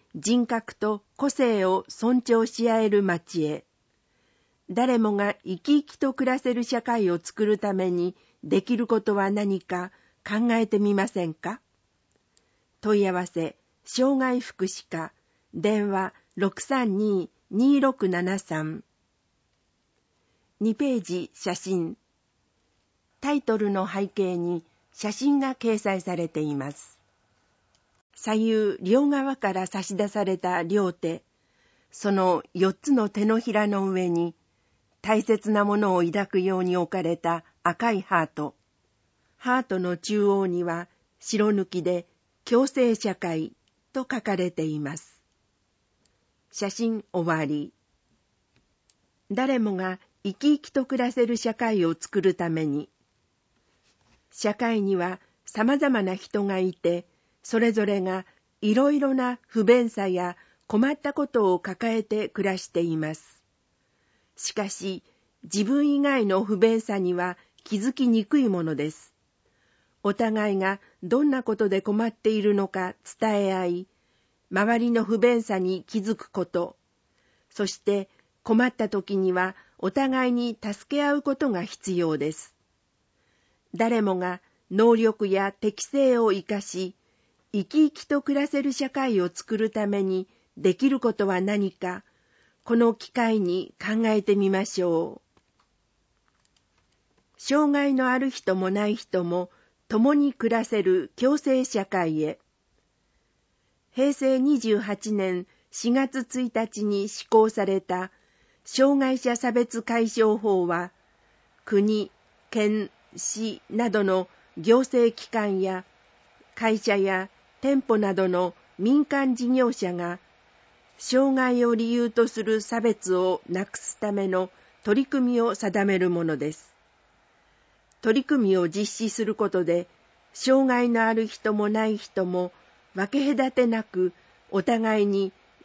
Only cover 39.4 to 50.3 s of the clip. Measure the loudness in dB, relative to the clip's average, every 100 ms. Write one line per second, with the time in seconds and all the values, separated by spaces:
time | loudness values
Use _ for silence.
39.4 | -2 -2 0 -2 -2 -4 -2 0 2 2
40.4 | 0 -2 -2 -4 -8 _ _ _ -4 0
41.4 | 2 2 0 -2 -2 -2 -4 _ _ _
42.4 | 0 2 2 2 2 2 -2 -4 -4 -4
43.4 | -6 -10 _ _ _ -10 -6 -6 -4 -2
44.4 | -2 -4 -4 -4 -6 -10 -16 _ _ _
45.4 | _ _ _ _ _ _ _ _ _ _
46.4 | _ -8 -8 -4 -4 -4 -6 -4 -2 0
47.4 | -2 -4 -6 _ _ _ _ _ _ _
48.4 | _ _ _ _ _ _ _ _ -8 -4
49.4 | 0 0 0 -2 -4 -8 _ _ -8